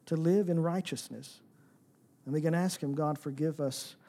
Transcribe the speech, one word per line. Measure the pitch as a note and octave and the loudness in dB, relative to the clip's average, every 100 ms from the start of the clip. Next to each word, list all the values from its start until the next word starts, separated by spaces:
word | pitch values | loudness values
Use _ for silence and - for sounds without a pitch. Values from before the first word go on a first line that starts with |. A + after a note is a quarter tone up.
| - | -4
to | |
live | D#3+ D#3+ G3 F3+ | 2 4 4 4
in | E3 | 2
righteousness. | E3 F3+ - C3 - - - - - _ - _ _ _ _ _ | 2 0 -2 -6 -8 -12 -14 -20 -20 _ -20 _ _ _ _ _
And | - | -4
we | D3+ | 0
can | D#3+ | 2
ask | E3 F#3 - | 2 0 0
him, | C#3+ | -2
"God, | C#3 D3+ D3 | 0 0 -2
forgive | D3+ C#3 D#3 D3+ | -6 -2 -2 0
us | C#3 - - - | -4 -4 -12 -16